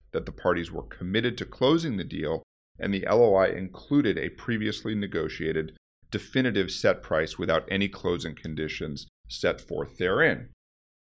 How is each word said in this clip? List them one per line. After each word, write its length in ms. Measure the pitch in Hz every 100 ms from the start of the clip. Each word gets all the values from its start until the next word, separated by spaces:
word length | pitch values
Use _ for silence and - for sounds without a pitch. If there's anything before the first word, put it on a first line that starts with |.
| _
that 140 | 85 -
the 60 |
parties 380 | - 92 87 82
were 120 | 78
committed 560 | 64 - 90 107 123 120
to 60 |
closing 520 | 110 - 127 165 165 101
the 80 |
deal, 380 | 87 80 76 82 - _ _ -
and 140 | 101
the 140 | 98 -
L 160 | 107
O 120 | 117
I 120 | 95 95
included 680 | 90 95 - - 143 120 82
a 120 | 73
previously 640 | - - 113 104 107 113
negotiated 800 | 107 98 85 78 - 80 78 80 - _ _ _
definitive 600 | 101 - 131 127 101 92
set 320 | - 104 92
price 360 | - 78 80 -
without 280 | 82 80 -
any 180 | 98 101
closing 460 | - 92 87 82
conditions 720 | 73 82 78 78 - 78 71 - _ -
set 320 | - 90 -
forth 380 | - 80 78 -
therein. 500 | 92 110 156 73 - - _ _ _ _